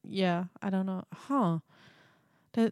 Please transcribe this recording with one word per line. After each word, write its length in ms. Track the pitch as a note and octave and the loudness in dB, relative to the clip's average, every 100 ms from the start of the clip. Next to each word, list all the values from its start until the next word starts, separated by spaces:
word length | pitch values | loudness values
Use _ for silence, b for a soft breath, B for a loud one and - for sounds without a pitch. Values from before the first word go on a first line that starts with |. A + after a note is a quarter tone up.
| - | -8
yeah, 360 | G3 F#3 F3 F3+ - | 0 2 0 -4 -6
I 80 | G3+ | -4
don't 160 | F#3+ F#3+ | -2 -2
know. 180 | F#3 - | -6 -10
Huh. 460 | - - C#4 F#3 E3 - b b b b b b b b | -12 -2 2 2 2 -4 b b b b b b b b
Th-, 180 | - A3+ | 0 0